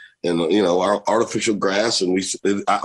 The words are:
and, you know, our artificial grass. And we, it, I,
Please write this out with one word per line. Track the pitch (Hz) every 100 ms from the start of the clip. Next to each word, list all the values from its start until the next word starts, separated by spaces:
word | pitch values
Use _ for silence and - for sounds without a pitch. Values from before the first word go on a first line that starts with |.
| - _
and, | 85 85 82
you | 101
know, | 90 90
our | 92 101 -
artificial | 110 113 113 113 101
grass. | 98 98 117 -
And | 90
we, | 92 92 -
it, | 98 101 101
I, | 101